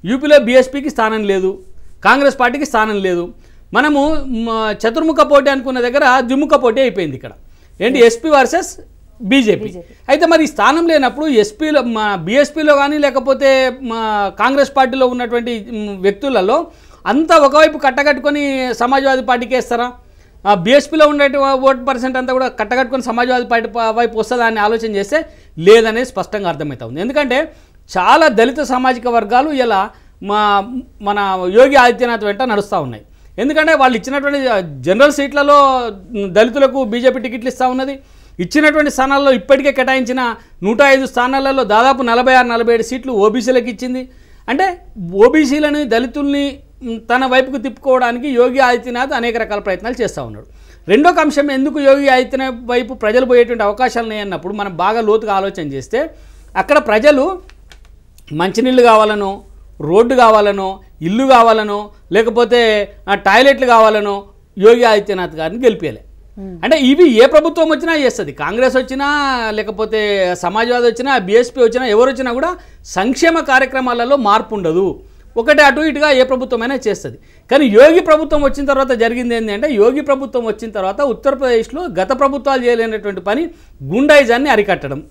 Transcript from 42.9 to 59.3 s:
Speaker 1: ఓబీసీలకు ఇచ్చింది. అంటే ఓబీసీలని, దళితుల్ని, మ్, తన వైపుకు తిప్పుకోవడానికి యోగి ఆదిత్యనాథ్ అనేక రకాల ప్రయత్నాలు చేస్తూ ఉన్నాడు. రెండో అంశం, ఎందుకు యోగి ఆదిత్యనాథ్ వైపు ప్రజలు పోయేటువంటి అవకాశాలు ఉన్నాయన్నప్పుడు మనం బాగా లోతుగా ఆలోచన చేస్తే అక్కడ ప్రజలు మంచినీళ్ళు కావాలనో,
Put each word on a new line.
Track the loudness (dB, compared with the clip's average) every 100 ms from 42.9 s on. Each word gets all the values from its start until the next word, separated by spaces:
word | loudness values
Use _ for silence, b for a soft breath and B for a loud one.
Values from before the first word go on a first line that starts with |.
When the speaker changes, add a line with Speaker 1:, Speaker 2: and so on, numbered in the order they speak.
| -8 -4
Speaker 1:
ఓబీసీలకు | 0 2 2 0 0 -2
ఇచ్చింది. | -10 -8 -8 -10 b b b -6
అంటే | -2 -2 -4 -18 -14 -8
ఓబీసీలని, | 4 4 4 2 0 -2 -2
దళితుల్ని, | -2 -2 -2 -6 -4 -2 -4 -8 -20 -16
మ్, | -12 -12 -4
తన | -2 2
వైపుకు | 0 0 -6
తిప్పుకోవడానికి | -8 -6 -2 0 0 -4 -4
యోగి | 0 0 2
ఆదిత్యనాథ్ | 0 0 -4 -6 -4
అనేక | -4 -4 -4
రకాల | -6 -6
ప్రయత్నాలు | -6 -6 -8 -6
చేస్తూ | -6 -6
ఉన్నాడు. | -12 -14 -20 b b b 0
రెండో | 4 4
అంశం, | 2 0 0 -2
ఎందుకు | -2 -2 0
యోగి | 2 4 4
ఆదిత్యనాథ్ | 2 0 -4 -6 -8 -4
వైపు | -4 -4
ప్రజలు | -4 0 0 4
పోయేటువంటి | 2 2 0
అవకాశాలు | -4 -2 -2 -2
ఉన్నాయన్నప్పుడు | -6 -8 -8 -8 -8
మనం | -8 -8 -2
బాగా | -2 0
లోతుగా | 0 0 0
ఆలోచన | -2 -4 -6 -10
చేస్తే | -10 -6 -6 -6 b b b b -4
అక్కడ | 2 0
ప్రజలు | 2 2 4 4 0 -4 -14 -20 -20 -20 -20 -20 _ _ -12
మంచినీళ్ళు | -4 -2 0 2 4
కావాలనో, | 6 4 4 -2 -6